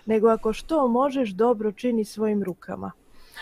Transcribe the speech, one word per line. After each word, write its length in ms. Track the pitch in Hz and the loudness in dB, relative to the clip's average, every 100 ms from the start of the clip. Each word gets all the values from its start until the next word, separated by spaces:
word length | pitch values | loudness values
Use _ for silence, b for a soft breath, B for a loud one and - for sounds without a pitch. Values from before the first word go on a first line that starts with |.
| 214 | -2
„Nego 220 | 220 226 | 4 4
ako 240 | 226 220 | 4 0
što 360 | 208 - 320 254 | -4 -2 0 2
možeš, 420 | 233 277 269 226 | 2 2 0 -2
dobro 420 | 185 240 220 214 | 0 2 2 -2
čini 320 | 196 247 226 | -4 -2 -2
svojim 380 | 208 208 214 208 | -2 -4 -2 0
rukama.” 500 | 185 170 - 190 190 - _ B B B | -4 -8 -12 -10 -10 -12 _ B B B